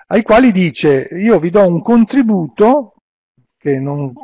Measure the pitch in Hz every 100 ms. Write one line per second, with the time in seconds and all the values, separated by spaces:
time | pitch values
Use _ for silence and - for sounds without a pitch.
0 | - 226 - 214 262 190 170 - 151 135
1 | - 170 220 190 170 202 190 170 226 233
2 | 220 269 226 196 156 - 214 285 220 _
3 | _ _ _ _ _ _ 147 135 139 147
4 | 139 120